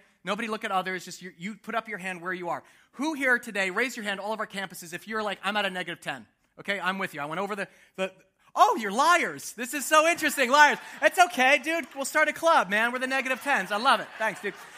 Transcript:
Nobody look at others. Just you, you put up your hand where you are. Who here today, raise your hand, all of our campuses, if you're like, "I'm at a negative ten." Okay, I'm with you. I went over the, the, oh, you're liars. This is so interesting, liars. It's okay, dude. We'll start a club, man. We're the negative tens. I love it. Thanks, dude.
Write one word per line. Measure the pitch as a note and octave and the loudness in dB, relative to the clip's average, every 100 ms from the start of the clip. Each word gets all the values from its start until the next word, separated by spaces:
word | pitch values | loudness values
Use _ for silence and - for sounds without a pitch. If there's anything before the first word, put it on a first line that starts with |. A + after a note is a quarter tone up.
| _ _ | _ _
Nobody | F3 G3+ A3+ | -6 -4 -4
look | G#3+ | -6
at | A3 | -2
others. | F#3 F#3 F3+ | -2 -2 -6
Just | F3+ - | -8 -16
you, | F3+ E3+ | -16 -12
you | F#3 G#3+ | -12 -12
put | - A3+ | -6 -6
up | A3 | -6
your | G#3 | -10
hand | F#3 F3+ | -8 -8
where | F3+ | -8
you | F3+ F3 | -8 -6
are. | C#3+ - _ _ | -8 -10 _ _
Who | - D4+ | -6 -6
here | C#4 C4+ B3 | -2 0 0
today, | A#3+ G3+ F#3+ | -2 -4 -2
raise | F#3+ B3+ A#3+ | 0 -2 -4
your | G#3 | -8
hand, | G3 | -6
all | G3+ | -6
of | A3 | -6
our | G#3 | -6
campuses, | G3 F#3+ F3+ E3+ | -8 -10 -12 -12
if | E3+ G3+ | -12 -6
you're | A3 | -4
like, | G#3 F#3 | -4 -4
"I'm | F#3+ G#3 | -2 -2
at | G3 | -2
a | |
negative | F#3 F3 E3 | -4 -8 -8
ten." | E3 C3+ G#2 _ _ - | -8 -10 -12 _ _ -16
Okay, | F3 G3+ | -6 -4
I'm | F3 F#3+ | -2 -4
with | F#3 | -6
you. | D3 | -6
I | D3 | -8
went | E3 | -6
over | G3 G3+ | -6 -6
the, | F#3 _ _ - | -8 _ _ -8
the, | F#3+ _ _ _ _ - | -8 _ _ _ _ 4
oh, | G#4 F4+ | 4 4
you're | G#3 | -2
liars. | G#3 D#4 F4 A3 C#3+ - | 2 4 4 2 -6 -12
This | - B3 | -10 -6
is | D4 - | -6 4
so | D#4 D#4+ | 4 6
interesting, | E4+ D4+ - A#3+ | 2 0 0 4
liars. | C#4+ D4 A3+ - - | 8 8 6 -6 0
It's | D#4 - | 2 6
okay, | F4+ C4 C4 C#4+ | 4 6 4 4
dude. | C4+ E4 B3+ | 2 -4 -4
We'll | C#4 C4+ | -8 -2
start | D4+ D4+ | 2 2
a | |
club, | - E4 D4+ F#3 | 2 4 4 4
man. | G#3 A#3 | 2 0
We're | B3 | 0
the | B3+ | -2
negative | C4+ C4 B3+ | -2 -2 -4
tens. | C#4+ B3 F3+ | 0 0 0
I | G#3 | 0
love | C4 A3 | 2 2
it. | D3+ - | 0 -4
Thanks, | A3 F3 | -6 -4
dude. | G3+ - - | -8 -10 -18